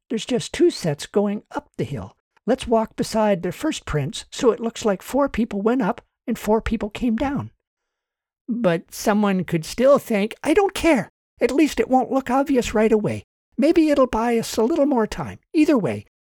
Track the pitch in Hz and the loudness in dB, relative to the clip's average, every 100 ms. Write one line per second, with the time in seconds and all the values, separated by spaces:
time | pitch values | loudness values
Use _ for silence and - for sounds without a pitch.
0 | - 220 - 240 - - 339 - 165 143 | -8 -6 -2 -4 -4 2 2 2 -4 -4
1 | - - 202 208 - - - - 127 135 | -2 -2 0 -2 -8 -12 -10 -8 -8 -8
2 | 98 _ _ _ - 254 - 226 220 - | -12 _ _ _ -4 -2 0 0 0 -4
3 | 247 220 214 190 175 - 311 - - 151 | -4 0 2 2 -2 -4 -4 -6 -4 -4
4 | 139 - - - 254 202 226 - 220 190 | -4 -8 -14 0 2 2 -2 -4 -4 -4
5 | - 262 277 - 226 202 202 254 196 - | -4 -2 -2 -2 -4 -2 0 0 0 -4
6 | - _ - 226 - 220 - 226 208 - | -10 _ -8 -6 0 0 0 -4 -6 -4
7 | 247 220 269 269 110 _ _ _ _ _ | -2 -2 -2 -4 -8 _ _ _ _ _
8 | _ _ _ _ - 233 208 170 - - | _ _ _ _ -8 -2 0 -2 -4 -6
9 | - 208 208 185 170 170 156 - 254 285 | 0 2 2 0 -2 -4 -4 0 4 4
10 | - 208 208 - - 330 392 - 330 277 | 2 -2 -2 -4 0 2 2 0 2 2
11 | 160 _ _ - 247 262 302 - - 262 | 0 _ _ -2 0 2 2 0 0 0
12 | 240 269 262 254 277 262 220 208 220 214 | 0 -2 0 0 2 0 0 2 4 2
13 | 175 110 - _ _ - 277 339 311 285 | 0 -6 -10 _ _ 0 2 4 4 4
14 | 254 220 240 233 - - 226 330 285 254 | 2 2 0 0 -2 0 0 2 2 2
15 | 214 - 123 95 _ 339 302 277 160 104 | 0 -4 -10 -12 _ 2 4 4 2 -4
16 | - _ | -10 _